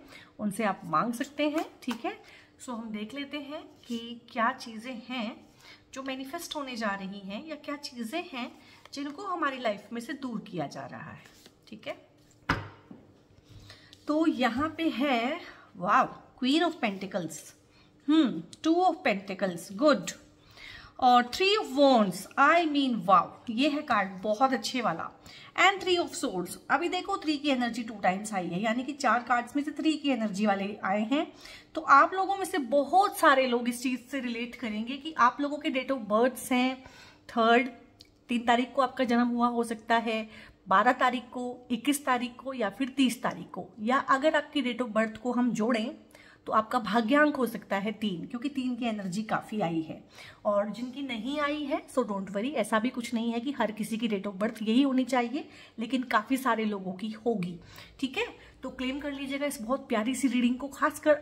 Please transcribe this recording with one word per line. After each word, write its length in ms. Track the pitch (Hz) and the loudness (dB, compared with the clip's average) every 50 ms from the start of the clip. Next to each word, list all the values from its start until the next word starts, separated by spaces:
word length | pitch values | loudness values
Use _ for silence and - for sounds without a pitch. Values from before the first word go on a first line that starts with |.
| - - - - - - _ - | -12 -20 -20 -20 -20 -20 _ -6
उनसे 240 | 214 208 180 - 226 | -6 -4 -2 0 -2
आप 180 | 202 190 - - | -2 -2 -4 -4
मांग 280 | 170 160 151 180 240 233 | 0 0 2 2 0 -2
सकते 360 | - 285 - - - 294 302 | -4 -6 -6 -2 -2 -2 0
हैं, 160 | 294 320 370 381 - - - | 0 -2 -4 -4 -8 -10 -8
ठीक 220 | - 226 220 - | -6 -6 -4 -6
है। 140 | 349 440 427 - - - - - _ _ - - | -8 -8 -8 -14 -20 -20 -20 -20 _ _ -18 -12
So, 40 | - | -10
हम 200 | 247 220 233 226 | -10 -10 -8 -8
देख 240 | 208 208 214 214 262 | -8 -8 -8 -8 -8
लेते 240 | 285 285 277 285 302 | -10 -10 -8 -8 -10
हैं 260 | 277 269 294 330 349 - - - - | -8 -10 -12 -12 -14 -16 -20 -20 -10
कि 360 | - 240 233 233 233 233 240 - - | -8 -8 -8 -8 -10 -12 -14 -16 -8
क्या 200 | - 247 226 240 | -2 0 0 0
चीज़ें 500 | 262 262 - 240 220 220 220 262 262 214 - - | 0 -2 -8 -12 -12 -12 -10 -10 -12 -12 -10 -8
हैं 380 | 254 262 214 220 294 - - - - _ - - - - _ _ - | -6 -6 -6 -6 -8 -12 -18 -20 -20 _ -20 -20 -20 -20 _ _ -14
जो 100 | 262 262 | -10 -8
manifest 520 | 269 262 262 269 269 - 339 339 - - | -8 -8 -8 -8 -10 -10 -10 -10 -8 -8
होने 200 | 311 277 262 247 | -8 -8 -6 -6
जा 120 | 214 226 208 | -4 -2 -2
रही 320 | 196 196 190 185 202 202 | -2 -4 -6 -10 -10 -12
हैं, 280 | 190 190 196 226 302 320 | -10 -10 -10 -10 -10 -10
या 80 | 311 | -12
क्या 200 | 285 - - 285 | -12 -10 -10 -10
चीज़ें 480 | 285 - - - 240 233 214 262 339 349 - - | -10 -10 -12 -10 -10 -8 -6 -6 -6 -6 -6 -10
हैं 180 | 247 240 - - - - - - - - - - | -10 -10 -10 -12 -16 -20 -20 -20 -20 -20 -14 -10
जिनको 300 | 277 285 294 294 294 403 | -10 -8 -8 -8 -8 -6
हमारी 360 | 392 359 339 311 277 262 254 | -6 -4 -2 -2 -2 -2 -2
life 280 | 254 233 208 196 - - 233 | -2 -2 -2 -2 -8 -10 -10
में 80 | 233 | -10
से 120 | 233 - 302 | -8 -8 -8
दूर 260 | 254 - 254 226 190 | -8 -8 -6 -6 -8
किया 260 | 170 - 180 170 147 139 | -8 -8 -6 -6 -6 -6
जा 180 | - 143 131 | -6 -10 -10
रहा 260 | 127 - 117 - - | -10 -12 -14 -14 -14
है, 120 | - - - - - - - - - _ _ - | -16 -18 -20 -20 -20 -20 -20 -20 -20 _ _ -20
ठीक 200 | 220 214 - 269 | -20 -14 -12 -12
है। 200 | - - - _ _ _ _ _ _ _ _ - - - - - - - - - - - - - _ _ _ _ _ - _ _ - - - - - - - - - - _ - | -12 -12 -14 _ _ _ _ _ _ _ _ -2 -2 -2 -4 -10 -16 -20 -20 -20 -20 -20 -20 -20 _ _ _ _ _ -20 _ _ -20 -20 -20 -20 -20 -20 -20 -20 -20 -12 _ -2
तो 200 | 294 311 330 311 | 0 2 2 2
यहाँ 460 | 254 226 254 233 214 247 302 320 311 - | 2 2 0 0 2 0 -2 -2 -2 -2
पे 120 | 330 311 | -2 0
है, 500 | 240 220 269 294 262 233 226 254 311 349 359 - - - - - - - | 0 0 2 2 2 2 0 -2 -4 -6 -8 -14 -18 -20 -20 -20 -12 -6
wow, 300 | 175 208 214 262 - - - - - - _ - 247 | 0 4 4 4 4 2 -2 -10 -20 -20 _ -2 0
Queen 280 | 247 277 330 349 330 | 2 4 4 2 2
of 40 | - - - | 0 0 -2
Pentacles, 540 | 220 196 190 202 190 - 196 170 156 - - - - - _ _ _ _ _ _ _ _ _ _ - | -2 -2 -4 -8 -6 -4 -4 -4 -4 -8 -12 -16 -18 -20 _ _ _ _ _ _ _ _ _ _ 4
Hmm, 340 | 302 320 302 226 175 165 - - - - - 311 | 6 6 6 4 2 -4 -8 -12 -14 -2 2 2
Two 100 | 330 349 | 4 6
of 180 | 370 370 330 - - 254 | 6 4 2 2 2 0
Pentacles, 680 | 208 196 - - 190 - 202 185 175 165 - - 202 | 0 0 -2 -6 -4 -2 -2 -2 -2 -4 -8 -12 -2
Good, 360 | 196 269 311 269 196 175 - - - - - - _ _ - - - - - - - - - - - | 4 4 6 6 4 2 -4 -10 -12 -16 -20 -20 _ _ -20 -20 -20 -20 -18 -18 -18 -20 -18 -4 2
और 240 | - 247 247 247 240 | 6 8 8 8 6
Three 300 | 240 - - 370 392 415 427 | 4 0 0 2 4 4 2
of 160 | - 269 254 277 | 0 0 4 6
Wands, 480 | 285 269 262 233 208 190 170 - - - - - | 8 8 8 8 6 4 2 -4 -8 -4 2 4
I 260 | 269 294 320 349 349 302 294 | 6 6 8 6 4 4 2
mean, 300 | 285 277 262 240 208 170 | 2 2 2 0 0 4
wow, 380 | 185 190 175 165 - - - - - | 6 6 6 6 2 -4 -12 -10 -6
ये 200 | 220 220 277 311 | 0 2 2 2
है 120 | 285 294 | 2 0
card 400 | - - 240 208 190 190 190 185 | 0 0 2 2 2 0 -4 -6
बहुत 320 | - 214 208 214 269 269 262 | -2 -2 2 2 2 2 2
अच्छे 280 | - - - - 254 | 0 -2 -4 -4 -2
वाला, 380 | 226 196 160 165 - - - - - - - - - - - - | -2 -2 -2 -4 -6 -10 -12 -16 -20 -20 -20 -20 -20 -8 0 4
and 220 | 339 370 392 370 - | 4 4 4 4 2
Three 220 | - 359 349 330 | 2 2 2 2
of 100 | 277 - - - | -2 -4 -6 -6
Swords। 340 | 254 185 180 175 - - - - - | -4 -4 -4 -4 -6 -8 -12 -2 -2
अभी 200 | 247 294 339 349 | 0 0 0 -2
देखो, 280 | 359 359 359 392 392 381 | -2 -4 -4 -4 -6 -4
three 200 | - 302 302 269 | -2 -2 -2 0
की 120 | 277 294 | 0 0
एनर्जी 340 | 269 247 247 233 226 240 233 | 0 2 0 -2 -2 -4 -6
two 100 | 220 226 | -8 -6
times 400 | 196 - 190 180 202 214 214 214 | -2 0 0 0 0 -4 -4 -4
आई 140 | 190 175 170 | -4 -4 -2
है, 140 | 170 180 | -4 -2
यानी 220 | 214 233 220 247 262 | -2 0 -2 -2 -4
कि 100 | 294 285 | -6 -6
चार 260 | - - 233 214 240 | 0 2 2 2 2
cards 360 | 240 - 254 240 233 240 - | 2 0 0 0 0 -2 -4
में 80 | 285 285 | -4 -4
से 80 | 302 | -4
three 220 | 294 - 277 311 311 | -6 -2 0 0 0
की 160 | 294 - 285 | 0 0 0
एनर्जी 360 | 262 226 220 208 185 190 214 | 0 0 0 -2 -2 0 2
वाले 340 | 214 196 196 196 202 208 - - | 2 2 0 -2 -4 -6 -4 -2
आए 200 | 190 196 208 220 | 0 0 0 0
हैं। 300 | 220 277 294 349 - - - - - - - - _ - | 0 0 0 0 -2 -6 -14 -20 -20 -20 -20 -20 _ -8
तो 60 | 311 | -4
आप 300 | 320 - 277 277 311 339 370 | 4 8 8 8 8 6 4
लोगों 240 | 381 381 359 392 392 | 0 0 0 0 -2
में 80 | 370 | -2
से 120 | 359 - 359 | -2 -2 -2
बहुत 600 | 269 220 254 285 277 269 302 370 403 403 392 - | 0 2 2 2 2 6 6 6 6 6 2 4
सारे 300 | - 311 277 262 262 247 | 6 6 6 6 6 4
लोग 220 | 240 247 240 240 | 2 0 0 -2
इस 140 | 240 - - | -4 -2 -2
चीज़ 160 | 262 247 247 | -4 -4 -4
से 200 | - - - 277 | -6 -8 -6 -6
relate 360 | 247 247 233 233 240 240 233 | -4 -4 -4 -6 -6 -8 -8
करेंगे 420 | - - 226 208 214 220 233 277 277 | -8 -8 -6 -4 -4 -4 -6 -8 -8
कि 180 | 277 320 320 - | -10 -8 0 2
आप 200 | 233 247 247 - | 2 4 4 0
लोगों 160 | 285 285 285 302 | -2 -4 -4 -4
के 120 | 302 320 | -4 -2
date 280 | 247 262 254 - 269 262 | -2 -2 -2 -2 -4 -4
of 100 | 214 190 | -2 0
births 440 | 208 220 240 262 254 - - - | 2 4 4 2 0 -2 -4 0
हैं 320 | 262 247 254 254 262 262 - - - - - - - - _ - | 0 2 2 0 -2 -4 -10 -18 -20 -20 -20 -20 -20 -20 _ -6
थर्ड, 400 | - 240 226 233 233 247 262 262 - - - - _ _ - - _ _ _ - | 0 2 6 6 6 6 4 2 -4 -12 -20 -20 _ _ -20 -20 _ _ _ -4
तीन 120 | 240 233 | -4 0
तारीख 320 | 233 240 240 233 254 254 - | 2 2 2 2 2 0 2
को 60 | - | 2
आपका 220 | 262 247 254 - 262 | 2 2 0 -2 0
जन्म 240 | 220 240 240 247 240 | 2 2 2 2 2
हुआ 200 | 240 240 233 240 | 2 2 2 2
हो 160 | 240 233 233 | 2 0 -2
सकता 320 | 226 226 220 - - 233 | -2 -4 -8 0 2 2
है, 340 | 233 226 233 220 220 220 220 - - - - - _ _ - | 2 2 0 -2 -4 -6 -8 -14 -20 -20 -20 -20 _ _ 4
बारह 240 | 190 190 214 247 | 4 6 6 6
तारीख 320 | 262 - 285 254 247 254 - | 4 4 4 2 2 0 -4
को, 440 | - - 254 247 247 247 - - - | -8 -8 -6 -6 -6 -8 -10 -6 -4
इक्कीस 340 | 247 226 - 294 285 285 - | -4 0 0 0 0 0 0
तारीख 300 | 277 254 240 247 240 - | 0 0 0 0 -4 -8
को, 180 | - - 262 269 | -10 -10 -8 -4
या 160 | 254 226 202 | -2 -2 -2
फिर 200 | 202 - 269 254 | -2 -2 -4 -2
तीस 340 | - - 269 240 - - - | 2 2 2 2 2 0 -4
तारीख 240 | 185 - 156 170 - - | -4 -4 -6 -10 -12 -10
को। 160 | 190 175 - - - | -12 -12 -12 -12 -6
या 180 | 214 220 247 269 | -2 0 0 2
अगर 380 | - - 277 262 262 320 302 | 2 2 2 4 4 4 4
आपकी 260 | 302 294 - - 294 | 4 0 0 -2 -2
date 260 | 247 247 240 240 254 226 | -2 -2 -2 -2 -4 0
of 80 | 208 214 | 0 0
birth 200 | 220 220 220 - | 0 0 -2 -4
को 140 | - 247 | -4 -2
हम 200 | 233 240 247 247 | 0 2 2 2
जोड़ें 440 | 196 - 214 233 262 220 214 262 320 - - - - - - - - _ _ | 2 2 2 2 2 0 0 -4 -6 -10 -16 -20 -20 -20 -20 -20 -20 _ _
तो 80 | - - | 0 0
आपका 260 | 220 214 - - 247 | 0 2 2 -2 -2
भाग्यांक 560 | 220 190 196 240 226 214 277 294 302 302 294 | 0 2 2 2 4 4 6 6 6 4 4
हो 100 | 277 247 | 2 -2
सकता 320 | 226 226 214 - - 202 196 | -2 -2 -6 -6 -4 -2 -2
है 140 | 190 220 | -2 -2
तीन, 340 | 214 208 - 208 185 170 - | -4 -2 -2 -2 -2 -4 -6
क्योंकि 240 | - - 240 240 285 | -8 -8 -8 -6 -6
तीन 260 | 285 262 254 254 247 | -6 -4 -4 -4 -4
की 100 | 220 247 | -2 -2
एनर्जी 380 | 233 214 208 196 190 170 214 214 | -4 -2 -4 -4 -4 -4 -4 -2
काफ़ी 380 | - 190 - - - 220 214 | -2 -4 -4 -4 -6 -4 -2
आई 200 | 185 170 165 160 | -2 0 0 -2
है। 220 | 160 - - - - - - - - - - - - | -2 -4 -8 -14 -16 -20 -20 -20 -20 -20 -20 -4 -2
और 240 | 214 208 202 208 220 | 0 2 2 0 0
जिनकी 320 | 202 220 247 254 247 277 | -4 -6 -8 -8 -6 -8
नहीं 380 | 285 262 240 220 202 262 294 302 | -6 -6 -6 -6 -4 -4 -2 0
आई 240 | 294 - 294 302 302 | 0 0 -2 -2 -2
है, 240 | 254 294 339 - - | -2 -4 -4 -4 -2
so 100 | - 269 | -2 -2
don't 280 | 240 202 208 196 190 | 0 0 -2 -6 -6
worry, 280 | 185 190 202 208 277 311 | -6 -4 -4 -4 -2 -2
ऐसा 260 | 262 208 214 233 220 | -2 0 2 2 0
भी 100 | 214 247 | 0 0
कुछ 240 | - 247 233 - - | -2 -4 -6 -4 -4
नहीं 180 | 226 226 233 | -2 -2 -2
है 80 | 226 233 | -2 -2
कि 120 | 233 285 | -4 -4
हर 200 | 277 - 320 302 | -2 -2 -2 -2
किसी 260 | - - 214 - 226 220 | -2 -4 -4 -4 -4 -4
की 120 | 240 220 | -2 -2
date 180 | 214 196 190 208 | -2 -2 -4 -6
of 100 | 202 185 | -4 -4
birth 260 | 208 226 233 - 214 | -4 -4 -4 -4 -2
यही 180 | 214 220 254 | 2 4 4
होनी 220 | 285 277 254 262 254 | 4 4 2 2 0
चाहिए, 460 | 247 269 247 240 233 240 311 - - - - - - - - | 2 2 0 0 0 -4 -6 -8 -10 -14 -20 -20 -16 -10 -8
लेकिन 240 | 220 226 262 254 254 | -4 -2 -2 -2 0
काफ़ी 340 | - 247 220 208 - 269 254 | 2 2 0 2 2 -2 0
सारे 280 | 262 226 226 220 220 | 2 2 2 2 0
लोगों 280 | 208 208 196 190 185 185 | -2 -2 -4 -6 -8 -8
की 160 | - - 214 | -6 -8 -8
होगी, 500 | 220 - - 240 233 190 175 180 170 170 - - - - - - - - | -8 -4 -2 0 0 0 -2 -4 -6 -10 -14 -18 -20 -20 -20 -20 -8 -6
ठीक 180 | - 254 269 381 | -6 -4 -4 -4
है। 100 | 466 466 - - - - - - - | -6 -6 -8 -12 -20 -20 -18 -14 -12
तो 60 | 262 | -12
क्लेम 300 | 254 - 262 254 262 294 | -8 -6 -4 -4 -4 -4
कर 120 | 285 294 | -6 -6
लीजिएगा 340 | 277 269 277 247 277 277 285 | -6 -6 -6 -6 -4 -2 -2
इस 160 | 285 - - | -4 -4 -6
बहुत 260 | 214 214 262 269 269 - | -4 -2 -2 -4 -2 -2
प्यारी 260 | 247 214 214 240 262 | -2 0 0 0 0
सी 120 | - - 262 | 0 0 2
reading 280 | 220 247 247 240 254 | 2 4 4 2 2
को, 120 | 247 277 277 | 0 -4 -8
खासकर 460 | - - 285 302 302 - - 302 302 294 | -4 -2 0 0 0 2 4 4 4 4